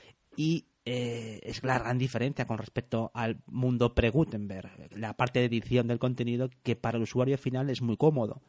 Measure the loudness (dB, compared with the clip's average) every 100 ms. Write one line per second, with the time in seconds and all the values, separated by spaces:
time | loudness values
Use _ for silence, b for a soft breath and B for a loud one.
0 | b b _ -2 0 0 -4 _ -6 -4
1 | -4 -6 -8 -10 -10 -4 0 0 0 0
2 | 0 0 0 -2 -2 -4 -4 -6 -2 -2
3 | -2 -2 -4 -4 -6 -2 0 2 2 4
4 | 4 4 0 -2 -6 -10 -12 -16 -14 -8
5 | -6 0 0 2 2 2 2 2 2 0
6 | 0 0 -2 0 -2 -4 -4 -2 -2 -2
7 | 0 2 2 2 0 -2 -2 0 0 4
8 | 4 4 0 -6